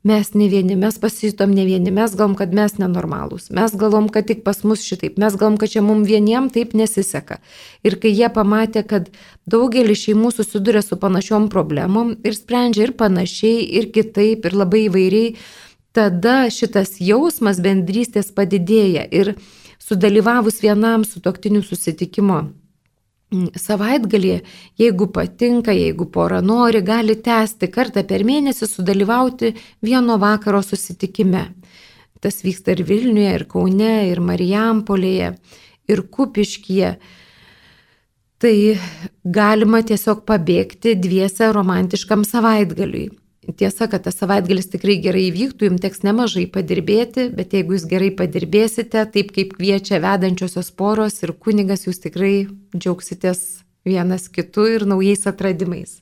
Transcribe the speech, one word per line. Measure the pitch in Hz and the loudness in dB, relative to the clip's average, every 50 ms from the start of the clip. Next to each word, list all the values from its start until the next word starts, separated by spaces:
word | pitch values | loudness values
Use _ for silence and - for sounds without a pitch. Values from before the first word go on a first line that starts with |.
| - | 2
mes | 202 214 214 208 - - | 2 2 2 0 0 0
ne | 208 208 | 2 2
vieni, | 196 190 196 180 185 196 | 4 2 2 0 0 0
mes | 185 196 220 214 | 0 0 -2 -2
pasijutom | - - 214 - - - 214 202 - 196 202 | -2 -4 -4 -4 -2 -4 -4 -2 0 2 2
ne | 196 196 190 | 2 2 2
vieni, | 185 190 185 175 196 | 2 2 0 0 0
mes | 185 202 226 226 196 | 0 0 0 -2 0
galvom, | 185 214 202 196 | 0 0 0 0
kad | 190 208 175 180 | -2 -2 -2 0
mes | 208 208 208 202 202 | 0 0 0 -2 -2
nenormalūs, | 190 180 175 180 175 165 147 - - - - 175 - - | -2 -2 -2 -2 -4 -6 -6 -8 -8 -10 -10 -14 -14 -8
mes | - - 220 220 220 | -2 -2 -2 -2 0
galvom, | 190 214 214 202 214 214 208 | 0 0 2 4 2 2 2
kad | - 214 208 214 | 0 -2 0 0
tik | 226 226 - | -4 -2 -2
pas | 202 202 - - | -4 -4 0 0
mus | 208 220 208 - | 0 0 0 -2
šitaip, | - 190 175 - 156 - 190 | -8 -8 -6 -8 -6 -2 0
mes | 208 220 196 | 0 0 2
galvom, | 196 214 220 214 208 | 2 2 2 2 2
kad | 220 214 - | 0 -2 0
čia | 220 202 | 2 2
mum | 208 214 214 208 | 4 4 2 4
vieniem | 190 220 214 208 208 226 254 269 262 | 2 4 4 4 2 2 2 0 0
taip | - 233 233 233 - | 0 -2 -2 0 0
nesiseka. | 214 220 214 - 196 196 - - 139 - - - - _ _ - - - - - _ - | 0 0 0 0 -4 -4 -4 -6 -10 -10 -10 -16 -16 _ _ -20 -20 -20 -20 -20 _ 0
Ir | 208 190 - | 0 0 2
kai | - 220 202 | 0 2 2
jie | 208 233 233 | 4 2 2
pamatė, | 233 220 208 202 208 220 226 220 226 220 208 | 2 0 2 2 2 2 0 0 -2 -4 -2
kad | 214 214 196 170 - - - - - - _ _ - | 0 -2 -2 -2 -4 -12 -20 -20 -20 -20 _ _ 0
daugelis | 220 226 247 254 220 254 240 214 208 202 - | 2 2 2 2 2 2 4 4 2 2 2
šeimų | - 214 214 226 240 | 2 2 4 2 2
susiduria | 240 - 214 - - 208 196 233 233 214 202 | 0 -2 -4 -2 -2 0 0 2 2 2 0
su | - 185 175 | 0 -4 -2
panašiom | - 196 190 190 190 - 220 208 214 208 | 0 0 0 0 0 0 0 0 0 2
problemom | 202 190 160 151 147 143 135 185 196 220 233 233 226 226 - | 0 -2 -2 0 -2 -2 0 0 0 0 0 -2 -4 -4 -4
ir | - 220 | -4 -4
sprendžia | - - - 240 247 247 240 226 208 214 | -4 -6 -4 -2 0 2 2 2 2 0
ir | 254 247 | 0 0
panašiai, | - 226 208 190 175 180 180 - - - 220 233 233 - - - 214 | 0 0 2 2 0 0 -4 -4 0 2 2 2 2 0 0 0 -2
ir | 220 190 | -2 2
kitaip, | - 220 220 220 - 208 208 220 220 220 - | 0 0 0 0 0 2 2 2 2 0 -2
ir | 175 180 | -2 0
labai | 202 196 180 190 220 220 | 0 2 2 2 2 2
įvairiai, | 214 175 190 185 185 190 220 226 233 226 - - - - - - - _ _ _ _ | 2 2 2 2 4 4 2 2 0 -4 -10 -20 -20 -20 -20 -20 -20 _ _ _ _
tada | _ 233 214 202 180 175 175 233 254 269 262 233 214 | _ 2 2 2 0 2 2 2 4 4 2 0 0
šitas | - 240 226 - 240 202 - - - 180 | -2 -4 0 0 0 0 0 -4 -4 0
jausmas | 185 208 247 311 349 - - 233 202 196 180 | 2 2 4 2 0 0 0 0 0 0 2
bendrystės | 175 202 196 190 175 170 196 226 240 240 - 208 202 - | 2 2 2 2 0 0 -2 -2 -2 0 -2 -4 -4 -2
padidėja | - - 202 175 190 196 175 170 220 220 208 190 175 147 - - | -2 -2 0 0 0 -2 2 2 4 4 4 4 2 -2 -4 0
ir | - 175 196 202 202 - - - - - - - - _ - | 2 2 2 2 -2 -8 -14 -20 -20 -20 -20 -20 -20 _ -6
sudalyvavus | - 214 185 185 208 202 220 190 226 240 247 214 220 220 - - | -4 0 2 2 4 4 4 4 4 2 2 2 0 -2 0 2
vienam | 214 208 208 220 226 226 220 214 | 2 2 4 2 2 2 2 0
sutuoktinių | 220 - 175 - 180 196 - - 208 208 208 196 | -2 -6 -6 -4 -4 -4 -4 -2 0 0 0 0
susitikimo, | - 180 175 - 175 156 - 180 175 - - 202 196 185 151 156 147 - - _ _ _ _ _ _ _ _ _ _ _ _ _ _ | -2 -8 -6 -4 -6 -4 -4 -8 -6 -2 0 0 2 0 0 -4 -6 -12 -18 _ _ _ _ _ _ _ _ _ _ _ _ _ _
mm, | 208 185 180 175 - | -4 -4 -4 -4 -6
savaitgalį, | 175 - - 214 190 208 220 269 294 220 190 - 202 185 190 180 175 - - - - - _ _ - | -10 -4 -4 -2 -2 0 0 0 0 0 0 0 2 2 2 0 -2 -6 -12 -20 -20 -20 _ _ 2
jeigu | 226 233 190 180 208 | 2 2 4 2 -2
patinka, | 180 - 175 170 180 - - 240 240 240 240 226 226 196 | -2 -2 -4 -4 -4 -2 0 0 2 2 2 2 2 2
jeigu | 180 170 165 160 160 170 | 2 2 0 0 -2 -6
pora | - - 175 170 170 185 180 | -4 -2 -2 0 0 0 0
nori, | 175 196 226 240 240 233 226 220 | 2 2 2 4 4 4 2 2
gali | 180 190 220 233 226 214 220 | 2 0 0 0 2 0 0
tęsti | 220 - 240 233 226 220 214 - _ 185 180 | 0 0 0 2 2 0 -2 -2 _ -6 -4
kartą | - 233 254 247 - 202 190 | -2 -2 -2 0 -2 -4 -2
per | - 190 190 202 | -2 -2 0 0
mėnesį | 233 277 302 285 277 247 - 220 214 | 2 2 2 0 0 -2 -2 -4 -6
sudalyvauti | - - 180 180 196 196 202 196 233 247 262 254 254 - 226 226 220 226 - - _ _ | -4 -4 -2 0 0 0 0 0 2 0 0 0 -2 -2 -4 -4 -4 -6 -16 -20 _ _
vieno | - 220 254 254 247 233 226 | -2 0 2 2 2 2 2
vakaro | 196 202 208 214 214 214 208 202 202 | 2 2 2 0 0 0 0 0 0
susitikime. | 196 - - - - - 180 _ - 185 - - 208 190 180 180 175 - - - - _ _ - - - _ _ _ _ _ _ | 0 -2 -6 -8 -8 -12 -8 _ -8 -6 -2 0 2 2 2 0 -2 -8 -14 -20 -20 _ _ -20 -20 -20 _ _ _ _ _ _
Tas | - 208 - - - | -6 -6 -6 -4 -6
vyksta | 185 180 - _ 196 | -6 -6 -4 _ -2
ir | 190 165 175 | -2 -2 0
Vilniuje, | 160 196 214 247 254 220 208 208 196 185 | 0 0 0 2 2 2 4 2 2 0
ir | - 180 | -2 -4
Kaune, | - - 180 180 185 190 196 214 220 226 220 202 185 | -4 -2 -2 0 2 2 2 2 2 2 0 0 0
ir | 180 180 | 0 0
Marijampolėje, | 175 180 180 175 180 180 196 208 220 226 226 220 214 214 202 190 185 185 185 185 175 - 180 - _ _ - - - _ _ _ _ | -2 -2 0 0 0 0 0 0 2 2 0 0 0 -2 -2 0 0 0 0 -2 -2 -4 -6 -10 _ _ -20 -20 -20 _ _ _ _
ir | - 208 185 | -2 -2 -2
Kupiškyje. | 185 - - - 269 269 - 208 208 202 - - - - 185 196 180 180 175 - - - - - - _ _ _ _ _ _ _ _ _ _ _ _ _ _ _ _ _ _ _ _ _ _ _ | -2 -8 -4 -4 -4 -2 0 -2 -2 -2 -4 -14 -8 -4 -2 0 0 -2 -4 -8 -16 -20 -20 -20 -20 _ _ _ _ _ _ _ _ _ _ _ _ _ _ _ _ _ _ _ _ _ _ _
Tai | - 240 220 208 208 214 220 185 180 170 160 160 170 - _ _ _ | 2 4 4 4 4 2 2 0 -4 -10 -14 -14 -16 -16 _ _ _
galima | 180 175 214 208 208 220 214 220 208 220 226 226 | -2 0 2 2 4 4 4 4 4 4 2 2
tiesiog | 226 220 202 - 220 208 214 - | 2 -2 -2 0 -2 -2 -2 0
pabėgti | - 220 196 160 156 175 175 190 - - _ - 233 226 | -2 0 0 2 2 0 0 0 -4 -10 _ 0 0 2
dviese | 185 180 180 180 190 190 196 190 - 233 220 220 | 2 0 0 2 2 0 0 0 0 0 2 2
romantiškam | 208 190 190 180 185 185 180 202 190 - - 220 208 208 | 2 0 0 0 0 -2 -2 -2 -6 -2 0 0 0 0
savaitgaliui. | 208 - 240 226 226 220 214 208 165 160 - 196 - - - - - - _ _ _ _ _ _ - - | 0 0 0 2 2 4 2 0 0 -2 -4 -6 -4 -4 -8 -8 -10 -14 _ _ _ _ _ _ -14 -4
Tiesa, | - 202 190 190 - 226 220 | -2 -2 -2 0 -2 -4 -2
kad | 202 180 190 | -2 -4 -4
tas | 185 180 - | -6 -6 -4
savaitgalis | 202 180 202 202 180 175 196 185 190 - | -2 0 0 0 0 0 -2 -2 -2 -6
tikrai | - 175 - 196 202 170 | -8 -4 0 0 0 0
gerai | 160 190 180 185 185 185 | 0 -2 0 0 0 -2
įvyktų, | 165 180 240 269 262 - 214 196 | -2 -2 -4 -4 -2 -2 0 0
jums | 180 170 | 0 0
teks | 185 196 190 - - | -4 -6 -6 -2 -2
nemažai | 202 214 233 247 214 - 185 180 180 | 0 0 2 0 0 -2 -4 -4 -4
padirbėti, | - 190 175 151 185 - 160 165 202 220 240 233 - 254 254 247 247 | -4 -6 -4 -2 -4 -4 -2 0 0 0 0 -2 -2 -4 -4 -4 -4
bet | - 180 - - | -8 -6 -4 -2
jeigu | 196 175 165 190 | -2 -2 -2 -4
jūs | 190 160 160 | -4 -2 -4
gerai | 175 170 190 196 190 | -2 0 0 -2 -2
padirbėsite, | 196 185 165 147 175 170 156 170 208 220 220 220 - 233 233 - 220 220 220 | -2 -4 -4 -2 -6 -4 0 2 2 2 2 -2 -6 -6 -2 -2 -2 -2 0
taip | - 208 202 202 - | -2 -2 -2 -2 -4
kaip | 196 190 190 - | -4 -4 -4 -6
kviečia | - 180 196 196 190 190 - 202 165 160 | -4 -2 0 0 0 -2 -2 -2 -2 0
vedančiosios | 190 196 190 180 190 185 185 185 180 - 180 175 - _ | 0 0 0 0 0 0 -2 -4 -6 -6 -8 -10 -10 _
poros | - 196 208 214 220 214 214 208 - - | -4 -2 0 0 0 0 -2 -4 -6 -8
ir | 165 170 | -8 -8
kunigas, | _ - 220 208 208 202 190 196 185 - | _ -2 0 0 0 0 0 -2 -4 -4
jūs | 185 175 180 - | -8 -8 -8 -10
tikrai | 170 - 175 190 196 196 202 196 196 202 - - _ - | -10 -4 -2 0 0 2 0 -2 -4 -10 -20 -20 _ -10
džiaugsitės | 175 - 180 175 180 - - 180 180 - 185 180 180 - - - - _ _ _ _ _ | -6 -4 -4 -4 -4 -8 -14 -10 -4 -2 -2 -2 -4 -8 -12 -14 -18 _ _ _ _ _
vienas | 185 190 180 175 185 185 185 185 - | -2 -2 0 0 -2 -2 -4 -6 -8
kitu | - - 165 - - 208 208 226 | -8 -8 -8 -4 0 0 2 2
ir | 226 226 208 | 2 0 0
naujais | 202 196 190 190 196 202 - - | 0 0 2 2 2 2 2 0
atradimais. | 202 202 - 190 196 185 160 180 170 175 - 170 - - _ | -4 -4 -2 -2 -4 -2 -2 -4 -6 -6 -10 -12 -16 -20 _